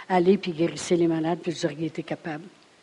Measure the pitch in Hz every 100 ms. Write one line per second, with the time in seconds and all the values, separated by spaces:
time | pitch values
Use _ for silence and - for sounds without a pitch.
0 | - 185 180 196 185 151 165 151 - 175
1 | 170 160 160 170 180 151 165 147 160 -
2 | 160 156 - 151 185 - _ _